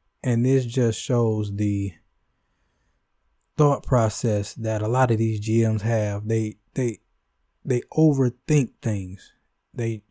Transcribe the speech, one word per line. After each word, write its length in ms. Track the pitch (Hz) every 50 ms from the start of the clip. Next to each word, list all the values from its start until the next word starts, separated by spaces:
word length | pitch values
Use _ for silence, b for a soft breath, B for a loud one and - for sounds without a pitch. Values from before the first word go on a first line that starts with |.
| _ _ _ _ -
And 220 | 127 120 117 123
this 200 | 131 135 131 123
just 340 | 117 120 135 120 113 110 -
shows 560 | - - 123 120 117 110 107 107 104 101 98
the 380 | 104 104 101 101 98 98 92 - _ _ _ _ _ _ _ _ _ _ _ _ _ _ _ _ _ _ _ _ _ _ _ _ _ _ _ _ _ _ _ _
thought 260 | 151 147 143 139 - -
process 680 | - 135 120 113 104 - - - 113 104 101 104 - -
that 260 | 113 110 110 110 104
a 60 | 107
lot 240 | 110 123 131 131 117
of 60 | 113
these 220 | 107 113 113 110 104
G 260 | 104 110 110 117 113
Ms 140 | 110 110 101
have. 460 | 101 117 117 110 107 104 101 101 104
They, 280 | 110 113 113 110 107 - _ _ _ -
they, 280 | 127 127 117 104 - _ _ _ _ _ _ _ _ _ _ _ _ _
they 160 | 135 123 120 - _ -
overthink 800 | 156 160 156 139 135 131 120 - _ _ - 151 147 127 - _ _
things. 520 | - 113 104 101 92 92 95 - - - _ _ _ _ _ _ _ _ -
They 300 | 123 117 113 110 104 _ _